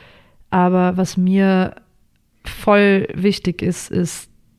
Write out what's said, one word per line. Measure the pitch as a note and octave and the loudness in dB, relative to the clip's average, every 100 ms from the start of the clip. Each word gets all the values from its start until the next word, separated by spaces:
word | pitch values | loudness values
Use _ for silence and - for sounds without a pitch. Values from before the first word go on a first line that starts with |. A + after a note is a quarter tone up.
| - - _ _ - | -20 -20 _ _ -4
aber | F#3+ F3+ F3+ F3+ F3+ | 0 2 2 0 0
was | F3+ - | -4 0
mir | F#3 F#3+ G3 F#3+ F#3 - _ _ _ _ _ _ | 0 2 2 2 0 -6 _ _ _ _ _ _
voll | - - - G3+ G3+ G3 - | -18 -6 2 4 4 2 0
wichtig | - F#3+ G3 - E3 | -2 -2 -2 -4 -4
ist, | - F3 - | -6 -6 -6
ist | - E3+ - - _ _ | -4 -4 -6 -18 _ _